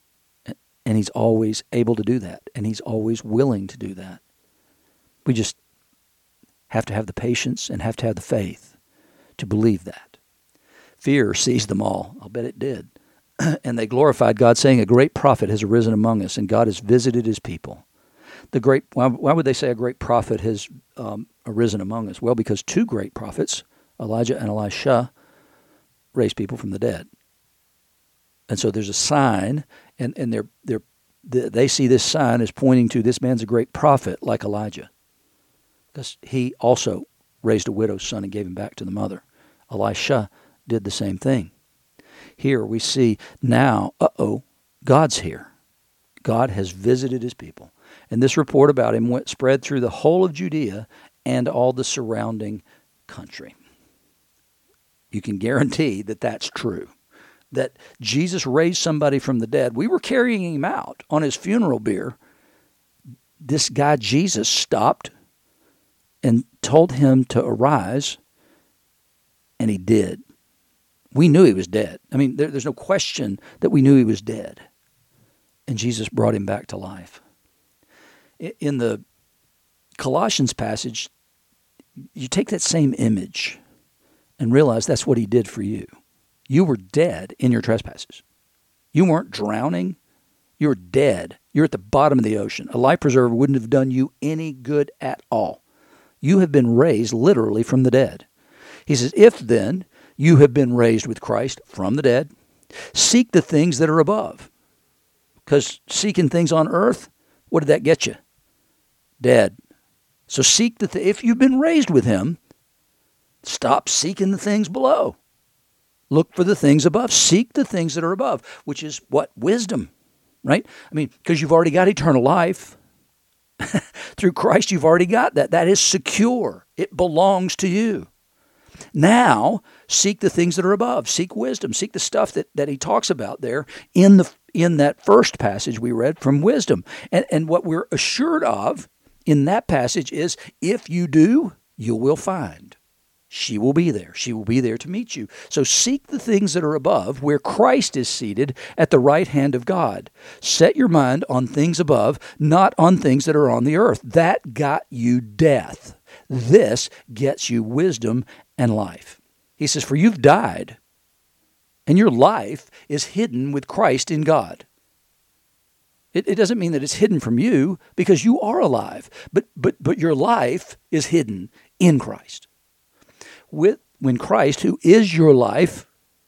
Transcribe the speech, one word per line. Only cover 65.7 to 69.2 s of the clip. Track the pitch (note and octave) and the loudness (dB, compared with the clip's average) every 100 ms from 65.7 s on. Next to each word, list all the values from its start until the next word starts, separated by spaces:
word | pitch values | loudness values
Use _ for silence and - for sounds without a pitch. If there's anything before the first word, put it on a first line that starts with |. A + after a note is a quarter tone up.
| _ _ _ _ _ | _ _ _ _ _
and | B2+ A#2 - _ | 0 0 0 _
told | - D3 F3 | 2 4 4
him | B2+ C#3 C3 B2 | 4 4 4 2
to | A#2+ | 0
arise, | - G#2+ C3 D3 F#2 C3 C#3+ - _ _ _ _ _ _ _ _ _ _ | -2 0 2 2 -2 -6 -8 -10 _ _ _ _ _ _ _ _ _ _